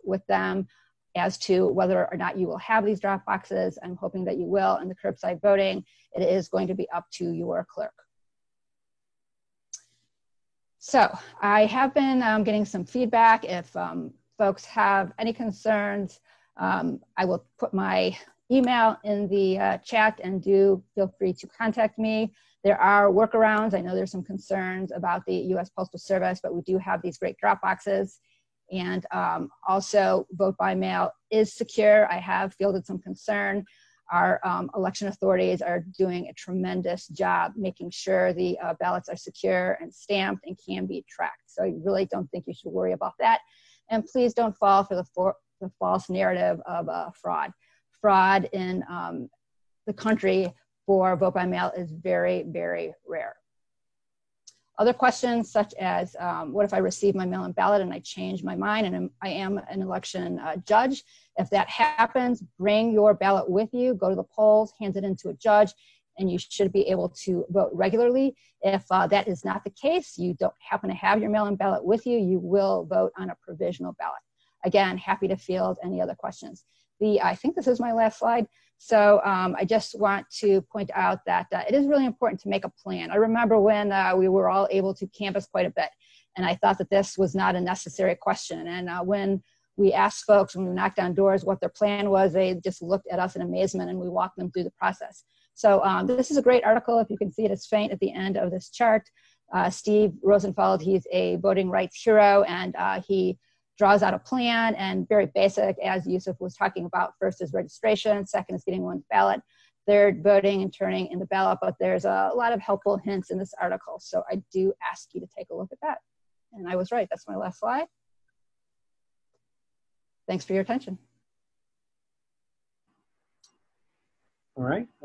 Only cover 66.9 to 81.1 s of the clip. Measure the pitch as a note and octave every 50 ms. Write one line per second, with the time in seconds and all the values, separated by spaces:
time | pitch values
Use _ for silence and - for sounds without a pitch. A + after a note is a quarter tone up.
66.9 | F#3+ F#3 F3+ F3+ - - - - F#3 F3 F3 - F3 G3 F#3 - - E3+ F#3 F#3+
67.9 | F#3 A3+ A#3+ A#3+ B3 C4 C4+ C#4 C4 _ _ _ _ _ - G3 G3 G3 - -
68.9 | F#3 F#3 F3+ E3+ G3+ G3+ G3 A3 F#3 - - F#3+ F#3 G3+ - G3+ - _ - C#4
69.9 | E4 F4+ - - - - F3 F3+ F3 - - - - _ - - - G#3+ - F#3+
70.9 | F#3+ F3+ - F#3+ G3+ A3 G#3 G#3+ G#3 G#3+ G#3+ G3+ G3+ G3 G3+ G3 F#3+ - - F3+
71.9 | G#3 A#3 - B3+ A#3+ A#3 G3+ F3+ F#3 F3+ F3 F3+ F3+ G3+ G3 G3 F#3+ F#3 F3 D#3+
72.9 | F#3 F#3 F#3 F#3+ - - F#3+ F#3 E3 - _ - E3+ D#3 F3+ F3 F3+ - F3+ F3+
73.9 | F3 - - E3 C#3 - - _ _ _ _ _ _ _ - G3 F#3+ G3+ G3 F#3
74.9 | F#3 F#3 - - F#3+ G3 - F#3+ F#3+ F#3+ - - F#3 F#3 F#3 F#3 F#3 F#3 - F3+
75.9 | F#3+ F3+ F3+ F3+ F3 - - - F#3 - - - F3 - _ _ _ _ _ _
76.9 | _ - G#3 G#3+ G#3+ - - F3+ F#3 - - C4 F4 - - C4 B3 A#3+ A#3+ A#3+
77.9 | A3+ A3+ A3+ A3 A3 - - A3+ A#3 A#3 A3 - _ _ _ _ _ _ - -
78.9 | A#3 G#3+ G#3 G#3 G#3 G3+ - G3+ G3 F#3 F#3 F#3 F3+ - - F3 A3+ A3 G#3 -
79.9 | - A3 G3+ G3+ G3 G3 - - - - - G#3 G3 G3 - - - G#3+ G3+ G3
80.9 | - G3 F#3+ F#3